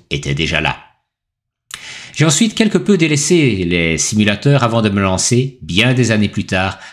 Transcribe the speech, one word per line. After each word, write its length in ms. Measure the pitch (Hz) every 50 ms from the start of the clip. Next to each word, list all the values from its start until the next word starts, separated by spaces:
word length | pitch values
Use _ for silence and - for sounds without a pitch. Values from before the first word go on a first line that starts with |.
| _ -
était 240 | - 71 - 69 71
déjà 280 | 73 80 - 85 76
là. 160 | 78 69 - - - _ _ _ _ _ _ _ _ _ _ _ _ _ _ _ _ - - - - - - - - - -
J'ai 100 | - 156
ensuite 300 | 160 143 - 226 214 -
quelque 240 | - 220 214 - 175
peu 180 | - - 202
délaissé 680 | 165 160 151 151 143 - - 180 170 147 123 104 95 90
les 320 | 87 87 87 82 82 80 -
simulateurs 680 | - - 107 107 104 104 101 101 - 139 143 131 123
avant 160 | 110 113 117
de 80 | 107 214
me 140 | 101 101
lancer, 560 | 196 190 92 92 - - 120 123 139 135 - -
bien 320 | - 78 85 101 117 127
des 180 | 127 127 120 107
années 200 | 110 107 104 98
plus 160 | - 104 98
tard, 320 | - 98 92 95 95 - - - -